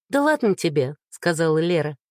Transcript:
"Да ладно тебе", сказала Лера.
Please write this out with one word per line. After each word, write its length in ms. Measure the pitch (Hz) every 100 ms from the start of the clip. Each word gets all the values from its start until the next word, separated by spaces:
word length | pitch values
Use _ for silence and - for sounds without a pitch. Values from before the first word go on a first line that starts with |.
| -
"Да 120 | 277
ладно 340 | 294 302 220 180
тебе", 420 | 170 147 127 147 _
сказала 500 | - 170 160 165 156
Лера. 380 | 170 170 147 147 _